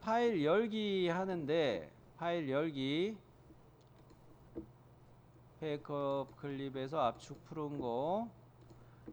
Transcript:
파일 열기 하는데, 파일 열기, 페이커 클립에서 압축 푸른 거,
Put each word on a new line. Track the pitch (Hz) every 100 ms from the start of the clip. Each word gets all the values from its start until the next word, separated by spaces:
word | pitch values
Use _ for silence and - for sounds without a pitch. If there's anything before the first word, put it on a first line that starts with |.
파일 | 220 226 240 190
열기 | 147 196 233 220 208 190 175
하는데, | 170 190 175 139 165 143 92 76 - - -
파일 | 170 170 143
열기, | 139 165 139 135 156 202 208 - - - - - - - - - - - - - 330 - - - - - - - - - -
페이커 | 156 147 151 143 139 139 131 -
클립에서 | 143 135 139 131 135 156
압축 | 120 117 - 139 -
푸른 | 156 147 143
거, | 123 120 151 202 233 - - - - - - - -